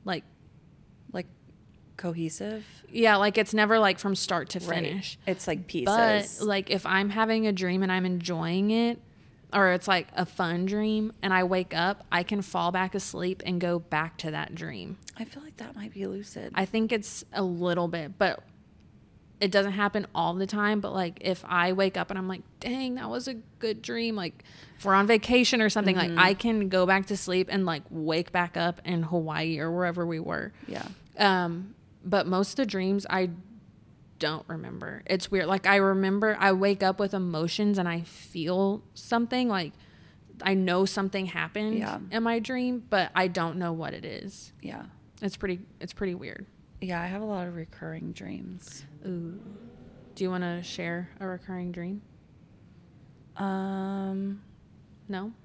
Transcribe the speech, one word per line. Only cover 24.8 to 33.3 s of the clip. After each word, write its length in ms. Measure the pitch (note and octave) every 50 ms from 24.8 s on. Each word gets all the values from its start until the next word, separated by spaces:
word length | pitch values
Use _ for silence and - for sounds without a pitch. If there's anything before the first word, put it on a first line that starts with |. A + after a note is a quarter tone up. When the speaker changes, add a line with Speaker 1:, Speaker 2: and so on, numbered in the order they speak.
| -
Speaker 1:
we're 100 | G3 F#3+
on 120 | G3 G3+ G#3
vacation 520 | A#3 G#3+ - - B3 B3 B3 - - A#3
or 80 | A3 G#3
something, 280 | - G#3+ G3+ F#3+ F#3
Speaker 2:
Mm-hmm. 180 | F#3 F3 F3 E3+
Speaker 1:
like, 100 | F3 F3+ F#3
I 40 | G3
can 340 | F#3+ - A#3 A3+ G#3+ G3+ F#3+
go 180 | F#3+ F#3 F#3
back 200 | F3+ F#3+ G3 F#3+
to 100 | - G#3
sleep 320 | F#3 - F#3+ F3+ F#3 F#3 -
and, 160 | - G3 F#3+
like, 160 | F3 E3 C#3+ - -
wake 400 | - D#3+ D#3 D#3+ D#3+ E3 F3 -
back 240 | - F3+ F3 E3+ -
up 240 | E3+ E3+ F3 E3+ - -
in 180 | - F3+ E3+
Hawaii 560 | E3 D#3 F3+ F3 D#3+ D#3+ D#3 D#3 D#3+ E3 D#3+ D3+
or 120 | D3+ E3
wherever 360 | E3 F3 F3+ F3 E3+ F3 E3+
we 140 | E3+ E3+ D#3+
were. 320 | - - E2 D2 - - - - - -
Speaker 2:
Yeah. 180 | - - - - F#3+ - - - - -
Speaker 1:
Um, 560 | G#3 G3+ F#3+ F#3 F3+ E3+ E3+ F3 F#3+ G3+ - - - - - - -
but 220 | F#3 G3 G3 D#3+
most 240 | E3+ F#3 F#3 G3+ -
of 60 | -
the 100 | - C4+
dreams 380 | G#3 G#3 F#3+ F#3 F#3+ G3 G3+ G3 -
I 200 | - F#3+ F#3 F3+